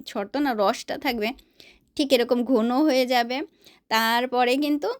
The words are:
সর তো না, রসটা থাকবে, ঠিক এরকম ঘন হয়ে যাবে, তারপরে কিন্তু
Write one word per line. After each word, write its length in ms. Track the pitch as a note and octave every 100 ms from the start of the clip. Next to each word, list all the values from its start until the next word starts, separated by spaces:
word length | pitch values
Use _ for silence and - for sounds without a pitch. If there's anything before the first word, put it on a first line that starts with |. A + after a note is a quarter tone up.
| -
সর 180 | A3 G3+
তো 60 | C4+
না, 100 | C#4+
রসটা 400 | A3 G3 B3 - C#4+
থাকবে, 300 | C#4+ A#3 G#3 C4+ _ _ - _ _ -
ঠিক 120 | C#4
এরকম 260 | B3+ A#3+ B3
ঘন 280 | A#3+ B3 A3+ B3+ D#4
হয়ে 160 | C4 B3+
যাবে, 300 | B3 A#3+ C4 - _ - _ -
তারপরে 640 | A3 A3+ A#3+ B3+ B3 B3 C4+
কিন্তু 320 | D4 D4 F#4